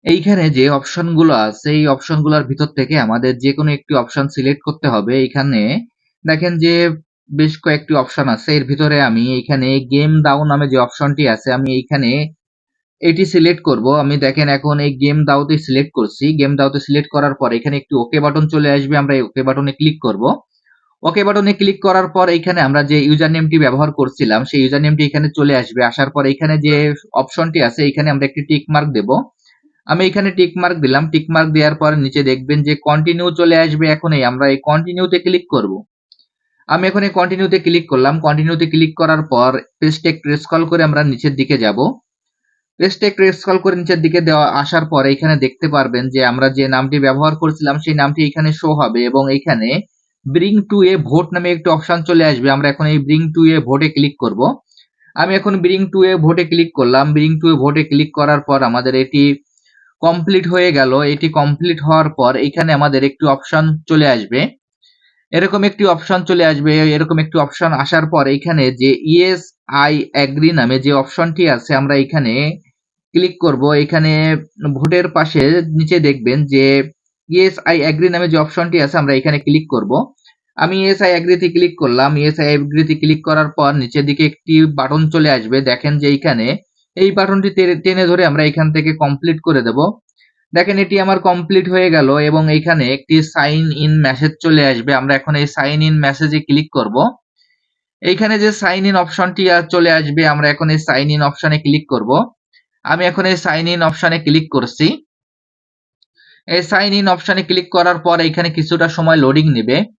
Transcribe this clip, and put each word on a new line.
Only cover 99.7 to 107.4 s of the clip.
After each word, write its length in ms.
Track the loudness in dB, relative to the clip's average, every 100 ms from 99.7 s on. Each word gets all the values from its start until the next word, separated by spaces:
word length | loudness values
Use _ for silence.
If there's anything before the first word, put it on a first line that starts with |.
চলে 200 | 2 2
আসবে, 300 | 2 0 0 0
আমরা 200 | 2 0
এখন 180 | 0 0
এই 100 | 0
সাইন 260 | 0 -2 0
ইন 120 | 0
অপশনে 360 | 0 -2 -2 0
ক্লিক 260 | 2 0 0
করব। 220 | -4 0 0 0 _ _ _ _ _
আমি 180 | -6 -2
এখন 200 | -2 0 -2
এই 100 | -2
সাইন 300 | -2 -2 -2
ইন 120 | 0
অপশনে 360 | -2 0 -2 0
ক্লিক 260 | 0 0 0
করছি। 380 | -4 -4 -2 -2 -2 _ _ _ _ _ _ _ _ _ _ _ _ _ _ -4
এই 140 | -4
সাইন 300 | 0 -2 0
ইন 120 | 0 0
অপশনে 340 | 0 -2 -4